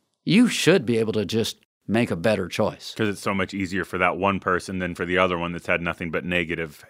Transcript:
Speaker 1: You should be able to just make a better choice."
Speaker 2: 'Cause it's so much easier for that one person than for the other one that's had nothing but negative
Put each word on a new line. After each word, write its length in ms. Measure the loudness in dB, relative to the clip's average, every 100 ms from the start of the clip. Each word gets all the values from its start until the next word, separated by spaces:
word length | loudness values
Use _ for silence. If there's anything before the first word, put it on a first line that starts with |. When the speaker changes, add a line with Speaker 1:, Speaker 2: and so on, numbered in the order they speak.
| _ _
Speaker 1:
You 240 | 2 4 4
should 360 | 4 4 4
be 140 | 4 0
able 140 | 2
to 120 | 0
just 340 | 0 0 -2 -6 _ _ -2
make 240 | 0 0
a 60 | 0
better 320 | 0 0 -2
choice." 440 | -2 -2 -2 -12 -4
Speaker 2:
'Cause 120 | -2
it's 120 | -2
so 140 | -4
much 200 | -2 -2
easier 300 | -2 -4 -4
for 140 | -4 0
that 180 | 0 2
one 240 | 0 0
person 400 | 0 -2 -2 -6
than 160 | -6 -4
for 100 | 0
the 120 | 2
other 200 | 2 2
one 140 | -4
that's 160 | -6 -2
had 120 | -2
nothing 300 | -2 -6 -4
but 140 | -4
negative 600 | -2 -2 0 -4 -6 -10